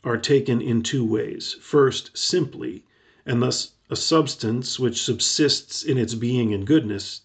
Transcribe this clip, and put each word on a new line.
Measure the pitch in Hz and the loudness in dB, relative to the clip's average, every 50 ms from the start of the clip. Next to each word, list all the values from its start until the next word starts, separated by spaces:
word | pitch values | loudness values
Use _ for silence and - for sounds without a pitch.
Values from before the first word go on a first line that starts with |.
| - | 0
are | 127 117 | 0 -2
taken | 113 - - 143 139 135 - 123 120 | -2 2 4 4 4 4 2 0 0
in | 123 127 113 117 | 2 0 0 0
two | 117 - - 135 117 | 0 0 0 0 0
ways. | 107 107 - - - - - - - - - | 0 0 -2 -2 -4 -8 -10 -10 -10 -12 -12
First, | - - - 147 139 131 - - - - _ | -8 2 4 6 6 6 2 -2 -10 -10 _
simply, | - - - - 180 156 135 - - 62 62 - 110 _ _ _ _ _ _ _ _ _ | -4 -2 0 0 0 0 -2 -6 -10 -10 -10 -10 -12 _ _ _ _ _ _ _ _ _
and | - 123 120 | -2 0 0
thus | 123 123 - - - - _ _ _ _ | 2 0 0 -4 -6 -10 _ _ _ _
a | 117 | -6
substance | - - - 160 160 151 131 - - - 107 117 127 127 - - - | -4 0 2 2 2 2 2 -2 -4 -4 -2 -2 -2 -4 -6 -4 -2
which | 131 120 117 - | -2 -2 -2 -2
subsists | - - 117 - - - - - 151 143 - - - - - - - | -2 -2 -2 0 0 -2 2 2 2 2 2 0 -4 -8 -10 -8 -2
in | 160 135 | 0 0
its | 127 113 113 113 | 0 0 -2 -2
being | 113 120 120 127 123 117 107 104 | -4 -2 0 0 2 2 0 0
and | 98 98 | -2 2
goodness | 101 151 160 - 104 101 95 - - - - | 4 4 4 4 0 -6 -6 -8 -10 -14 -16